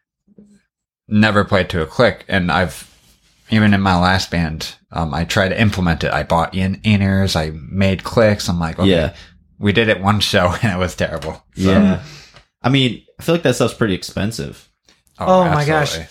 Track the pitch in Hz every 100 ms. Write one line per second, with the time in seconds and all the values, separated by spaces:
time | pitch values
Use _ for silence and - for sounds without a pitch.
0 | _ _ _ - - _ _ _ _ _
1 | - 107 107 104 92 98 90 90 80 -
2 | 117 - - 95 90 78 90 - - _
3 | _ _ _ _ - 110 107 98 98 90
4 | 90 95 - 85 80 78 - - _ -
5 | 80 71 85 110 95 92 110 98 90 80
6 | 73 73 71 85 82 92 95 98 110 101
7 | 98 95 95 85 78 78 67 95 98 92
8 | - - 107 101 - 87 82 82 95 85
9 | 78 - - _ _ - 101 101 110 92
10 | 95 104 - 101 90 87 113 90 90 -
11 | 87 80 78 - _ - 95 98 98 87
12 | - - - - _ _ 123 135 127 98
13 | _ - - 170 143 - 120 - 110 87
14 | - - 101 113 71 - _ _ _ _
15 | _ - 185 185 170 151 147 156 143 82
16 | 80